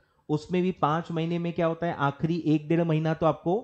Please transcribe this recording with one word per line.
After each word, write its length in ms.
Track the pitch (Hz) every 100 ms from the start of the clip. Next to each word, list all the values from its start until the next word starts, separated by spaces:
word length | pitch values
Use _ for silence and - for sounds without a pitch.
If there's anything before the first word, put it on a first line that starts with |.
| _ _ -
उसमें 340 | 151 - 180
भी 100 | 185 180
पाँच 320 | 147 160 165
महीने 280 | 160 165 170
में 140 | 170
क्या 140 | 165 165
होता 200 | 165 170
है, 80 |
आखिरी 480 | - 139 - 160 175 151
एक 220 | 151 147
डेढ़ 140 | 165
महीना 300 | 170 156 156
तो 120 | 160 160
आपको 280 | 147 165 202